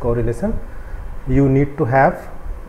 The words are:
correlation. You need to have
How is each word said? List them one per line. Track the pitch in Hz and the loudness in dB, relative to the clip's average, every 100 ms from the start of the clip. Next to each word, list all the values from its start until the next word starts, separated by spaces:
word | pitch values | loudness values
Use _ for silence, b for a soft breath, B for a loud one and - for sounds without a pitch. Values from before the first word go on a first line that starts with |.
correlation. | 120 120 117 113 208 - - B B B B - 135 | 0 0 0 0 -2 -2 -4 B B B B -8 0
You | 135 139 | 4 4
need | 135 143 - | 4 2 0
to | 123 | 2
have | 135 151 - - - - - | 4 4 2 -10 -10 -8 -10